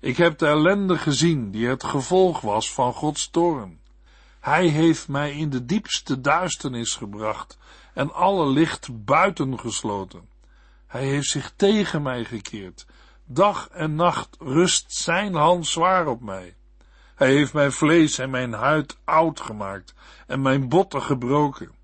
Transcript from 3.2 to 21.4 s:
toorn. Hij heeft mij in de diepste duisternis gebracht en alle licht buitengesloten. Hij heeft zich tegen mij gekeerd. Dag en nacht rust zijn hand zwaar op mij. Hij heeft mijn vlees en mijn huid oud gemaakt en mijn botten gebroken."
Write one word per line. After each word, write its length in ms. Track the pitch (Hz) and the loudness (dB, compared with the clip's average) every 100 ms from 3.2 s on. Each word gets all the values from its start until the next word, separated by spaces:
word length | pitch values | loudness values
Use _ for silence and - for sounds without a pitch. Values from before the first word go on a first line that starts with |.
| - | -4
toorn. 500 | 170 170 151 98 80 _ _ _ _ _ _ | 0 0 0 -8 -16 _ _ _ _ _ _
Hij 260 | - 156 180 | 0 2 4
heeft 420 | 151 165 160 - | 4 4 2 -2
mij 240 | 139 147 | -4 -4
in 180 | 143 156 | -4 -4
de 140 | 131 | -4
diepste 560 | 123 202 - - - 135 | -2 -4 -2 -8 -4 -4
duisternis 760 | 131 156 180 - 143 120 117 | 0 0 0 -6 -6 -6 -6
gebracht 640 | - 104 104 107 110 - - - - - | -6 -10 -6 -6 -6 -10 -20 -20 -20 -18
en 180 | - 143 | -6 -6
alle 340 | 156 180 196 147 | 0 2 2 2
licht 540 | 135 160 - - 120 | 2 2 0 -10 -14
buitengesloten. 1200 | 104 143 190 175 135 123 120 101 110 101 92 90 90 _ _ _ _ _ _ | 0 2 2 0 -4 -4 -6 -6 -4 -6 -8 -16 -20 _ _ _ _ _ _
Hij 180 | 127 | -6
heeft 240 | 135 143 139 | -2 -2 -2
zich 240 | 147 - _ | -4 -6 _
tegen 460 | 196 214 190 160 | 2 4 0 -2
mij 220 | 143 123 | -4 -6
gekeerd. 640 | 113 117 98 107 95 87 - - - _ | -6 -10 -12 -14 -14 -18 -20 -20 -20 _
Dag 440 | _ 135 202 202 - | _ 2 2 2 -10
en 260 | 185 156 | -6 -4
nacht 420 | 151 175 - - - | 0 0 0 -8 -14
rust 540 | 139 139 180 - - | -2 2 2 2 -4
zijn 420 | - - 170 208 | -8 -2 -2 -2
hand 320 | 170 151 175 160 | 2 2 2 0
zwaar 400 | - 175 190 160 | 0 2 2 0
op 140 | 120 | -4
mij. 360 | 117 95 90 - _ _ _ _ _ | -8 -12 -14 -20 _ _ _ _ _
Hij 180 | - 135 | 0 4
heeft 200 | 139 143 | 4 2
mijn 200 | 151 143 | 2 0
vlees 460 | - 151 170 156 - | 2 4 6 4 2
en 120 | 131 | -4
mijn 220 | 127 127 | -4 -4
huid 460 | 107 123 156 143 - | -2 0 0 -2 -10
oud 360 | - 156 165 143 | 0 2 2 -2
gemaakt 540 | - 107 98 98 - _ - - - | -12 -8 -8 -10 -14 _ -20 -20 -8
en 140 | 135 | -2
mijn 280 | 135 135 131 | 2 2 2
botten 340 | 156 190 139 | 2 2 -2
gebroken." 720 | - 131 120 143 | -2 -2 0 2